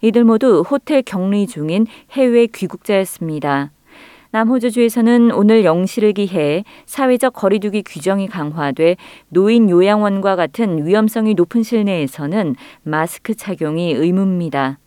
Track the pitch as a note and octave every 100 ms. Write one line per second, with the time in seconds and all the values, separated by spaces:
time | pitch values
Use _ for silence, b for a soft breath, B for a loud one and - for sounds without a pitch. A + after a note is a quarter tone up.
0 | A3 A#3 A3+ A3 C4 F#3 - C#4 - D4+
1 | B3+ G3 F#3 G3+ G3 - D3+ F3 A3 B
2 | B - B3+ A#3+ A#3 - F#3 - - G3
3 | F#3+ - D#3+ D3+ C#3+ C#3 C#3+ _ B B
4 | B B B A3 A3+ B3+ A#3+ A#3 A#3 A3+
5 | A3+ A#3+ A#3 - G3+ A3+ F#3 E3 F#3+ -
6 | G#3+ G3+ G3+ F#3 D3 D#3 G#3 B B -
7 | C4+ B3 C4 - G3+ G#3 G#3 G#3 G3 -
8 | D3 G3 G3 F#3 D3+ D#3 C#3+ C3 D#3+ F3+
9 | B B B E3 G3 A#3 A3 F3 F#3 G#3+
10 | G#3 G3 F#3+ F#3 D#3+ D3+ A3+ E3 D3+ G#3
11 | A3 A3+ A3 G3+ E3+ A#3 A3 A#3 G3+ F#3
12 | C#3 - D3 G3 F3+ B2+ B B - D#3
13 | D#3+ - - A3 - F#3 D#3 D#3 F3 B2+
14 | D#3+ F#3 F#3+ F#3 E3+ C#3 C3+ C#3